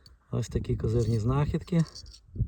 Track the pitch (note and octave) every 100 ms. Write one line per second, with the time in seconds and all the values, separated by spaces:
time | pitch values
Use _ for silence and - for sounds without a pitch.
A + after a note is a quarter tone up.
0 | - - _ A#2+ A2+ A#2+ G#2+ A#2+ A2+ A#2+
1 | A2+ A#2 A2+ C#3 D3 E3 - E3+ D#3 -
2 | - - - -